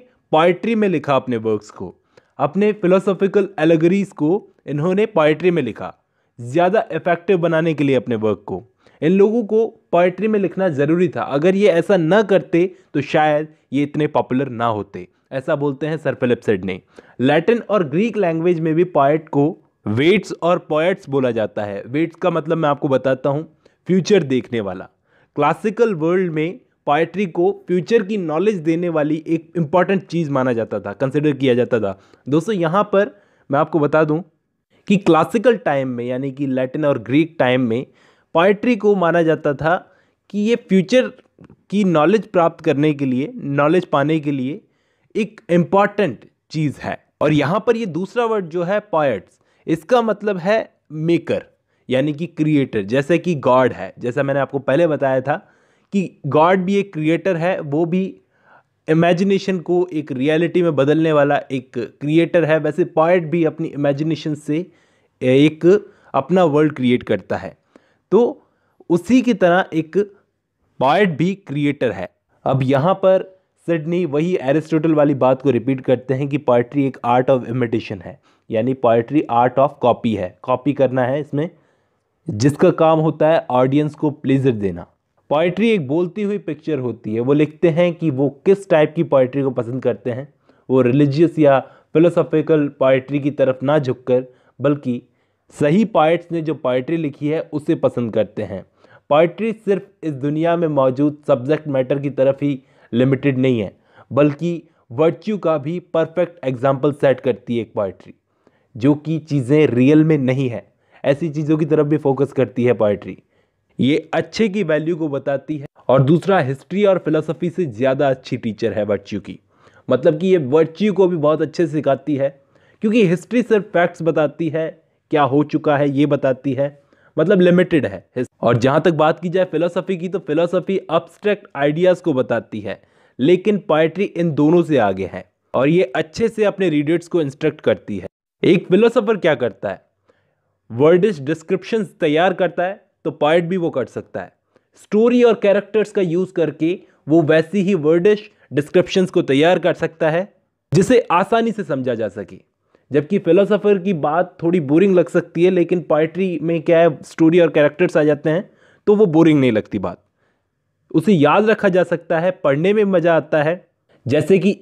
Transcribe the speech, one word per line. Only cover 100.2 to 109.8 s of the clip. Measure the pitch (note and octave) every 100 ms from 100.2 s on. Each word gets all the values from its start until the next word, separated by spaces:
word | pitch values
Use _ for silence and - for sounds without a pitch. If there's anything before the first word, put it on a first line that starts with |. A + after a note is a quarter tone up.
| C#3+ D3+ E3 E3+
में | E3
मौजूद | C#3+ C3 B2+ D3 D3 -
सब्जेक्ट | C3+ B2+ D3+ D3+
मैटर | C3+ B2 C#3+
की | C#3
तरफ | C3 C3+ C3+
ही | C#3+ C3 _ _ -
लिमिटेड | A#2 C3 C3 C#3 B2+
नहीं | C3 A#2+
है, | F#2 - _ _ -
बल्कि | A#2 D3 C#3+ E3+ E3+ - _ -
वर्च्यू | A#2+ D#3+ D#3+ - G#3
का | E3+ D#3
भी | C#3 F3
परफेक्ट | - E3 D#3+ E3+ F3 - C3+
एग्जांपल | B2+ C3+ C3+ D3
सेट | C#3+ C#3+ B2+
करती | B2+ A2 - A#2
है |
एक | A2
पोएट्री, | A2+ G2 - - - _ _ _ _ _ A2
जो | C3 D3
कि | D#3 D#3+
चीज़ें | D#3 C#3+ A#2+ D3+ D3
रियल | A#2